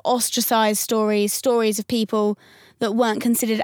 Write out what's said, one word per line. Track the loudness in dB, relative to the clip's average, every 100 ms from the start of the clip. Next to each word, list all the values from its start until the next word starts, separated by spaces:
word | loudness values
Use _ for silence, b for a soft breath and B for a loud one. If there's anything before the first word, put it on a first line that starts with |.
ostracized | 0 0 0 -2 0 2 2 0
stories, | -2 0 2 0 0
stories | -2 0 2 2 -2
of | -2
people | -2 -2 0 0 -2 B B B B
that | -2
weren't | 0 0 0
considered | 0 0 0 -2